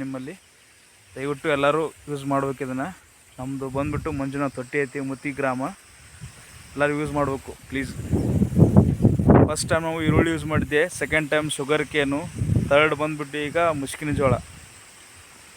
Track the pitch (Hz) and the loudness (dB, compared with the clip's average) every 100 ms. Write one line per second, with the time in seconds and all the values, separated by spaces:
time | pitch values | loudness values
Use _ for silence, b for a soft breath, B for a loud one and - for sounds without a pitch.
0 | 135 131 131 185 _ _ _ _ _ _ | -8 -10 -12 -16 _ _ _ _ _ _
1 | - 131 143 139 160 143 143 156 151 - | -18 -8 -6 -4 -2 2 2 2 -2 -8
2 | 147 143 139 139 139 127 131 127 165 180 | -10 -8 -2 0 -2 -4 -6 -6 -8 -12
3 | - _ - - 131 135 135 135 143 143 | -20 _ -20 -12 -8 -6 -6 -4 -4 -4
4 | 160 143 135 143 139 131 123 147 135 143 | -4 -6 -4 -4 -4 -6 -4 -2 -2 -4
5 | 135 135 147 135 135 127 147 196 - - | -8 -8 -8 -4 -2 -2 -6 -8 -20 -20
6 | - - - - - - - 135 147 147 | -20 -18 -18 -18 -20 -20 -12 -2 0 0
7 | 147 147 139 135 - - - 131 127 - | -2 -2 -2 -2 -10 -18 -10 -8 -6 -8
8 | - - - - - - - - - - | -2 -2 0 0 2 4 8 8 6 4
9 | - - - - - 151 - 165 165 165 | 2 4 6 6 6 2 0 0 0 0
10 | 156 151 165 160 151 151 135 147 175 - | 2 4 4 0 0 0 2 2 0 -2
11 | 143 156 147 151 151 - 139 151 139 151 | -2 0 2 0 0 -4 0 0 0 0
12 | 139 143 175 - - - - 143 156 147 | 0 -2 -4 -4 0 0 4 4 4 2
13 | 151 147 143 147 147 160 170 147 135 - | -4 -4 -8 -6 -4 0 0 0 -6 -6
14 | 151 139 135 117 - - - - - - | -4 0 2 0 -4 -20 -20 -20 -20 -20
15 | - - - - - | -20 -20 -20 -20 -20